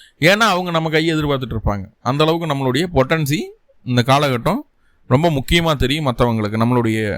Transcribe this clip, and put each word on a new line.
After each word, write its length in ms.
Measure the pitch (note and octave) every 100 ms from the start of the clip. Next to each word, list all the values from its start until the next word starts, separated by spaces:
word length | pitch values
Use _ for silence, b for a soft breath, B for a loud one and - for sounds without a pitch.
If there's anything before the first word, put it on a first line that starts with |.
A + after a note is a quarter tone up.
| b b
ஏன்னா 260 | D#3 G3+ A3
அவங்க 160 | F3+ F3+
நம்ம 200 | E3 D#3+
கையை 260 | D#3 D#3+ D#3+
எதிர்பார்த்துட்டு 400 | D3+ C#3 B2+ A2+
இருப்பாங்க. 340 | A2 G2+ F#2 _
அந்த 240 | A#2 C#3
அளவுக்கு 220 | D#3 E3 E3
நம்மளுடைய 400 | C#3 C3+ B2+ F3+
பொட்டன்சி 460 | C#3+ C3 D#3+ C#3+ D3+ F#4+ G#4 _ _
இந்த 180 | - B2
காலகட்டம் 580 | A#2+ C3+ D3 B2 B2 A3 - _ _ _ -
ரொம்ப 200 | B2+ E3+
முக்கியமா 460 | D3+ - E3+ E3 C#3+
தெரியும் 300 | B2+ D3 D3
மத்தவங்களுக்கு. 500 | A#2 A#2+ A2+ G#2 A2
நம்மளுடைய, 420 | A2+ B2 A2+ A2 G#2+